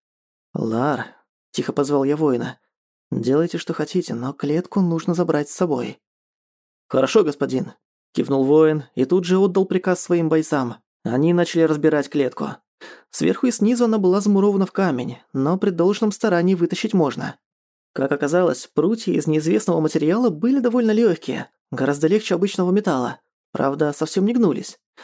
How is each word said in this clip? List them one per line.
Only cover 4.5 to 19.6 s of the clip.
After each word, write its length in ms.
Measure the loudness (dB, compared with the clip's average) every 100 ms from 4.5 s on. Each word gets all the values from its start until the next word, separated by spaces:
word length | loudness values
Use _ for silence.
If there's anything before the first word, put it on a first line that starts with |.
| -2 -2 -2
нужно 320 | 0 0 -2
забрать 380 | -2 0 0 -2
с 40 |
собой». 460 | -2 -2 -2 -6 -12 _ _ _ _ _ _ _ _ -4
«Хорошо, 360 | 0 2 4
господин», 480 | 2 0 -4 -4 -6 -12 _ _ _
кивнул 300 | -6 -2 0
воин 400 | 4 4 4 2 -6
и 100 | -4
тут 220 | 0 0 2
же 100 | 2
отдал 300 | 2 2 0
приказ 340 | -2 -2 -4
своим 300 | 0 0 2
бойцам. 460 | 0 0 -4 -4 -8 _ _
Они 300 | -4 0 2
начали 300 | 2 2 2
разбирать 440 | 2 4 2 2 -2
клетку. 480 | -2 -2 -4 -10 -10 _ _ -20 -20 _
Сверху 380 | -2 -2 0 0
и 20 |
снизу 340 | 0 0 2
она 140 | 2 2
была 240 | 2 2
замурована 420 | 2 4 4 2
в 80 | 0
камень, 460 | 0 -2 -2 -6 -12 _
но 240 | -2 0 2
при 100 | 0
должном 420 | 2 0 2 -2
старании 440 | 0 0 2 2
вытащить 400 | 2 0 -2 -2
можно. 420 | 0 0 -2 -10 -12 _ _ _ _ _
Как 180 | -6 -2
оказалось, 600 | -2 0 2 2 0 -4
прутья 400 | 0 0 0 -2
из 140 | -2 0
неизвестного 540 | 0 0 0